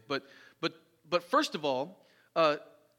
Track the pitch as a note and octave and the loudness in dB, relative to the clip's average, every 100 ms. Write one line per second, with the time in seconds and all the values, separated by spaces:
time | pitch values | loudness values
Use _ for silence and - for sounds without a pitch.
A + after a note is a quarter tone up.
0 | - C#3 - - - _ D#3+ - _ _ | -6 -6 -8 -20 -20 _ -8 -8 _ _
1 | D3+ F3 - C#4 C#4+ F3 D3 B2+ D#3 - | -4 -4 2 0 0 -2 -2 -2 -4 -12
2 | _ _ _ E3 D#3 D3 - _ _ | _ _ _ 2 2 2 -6 _ _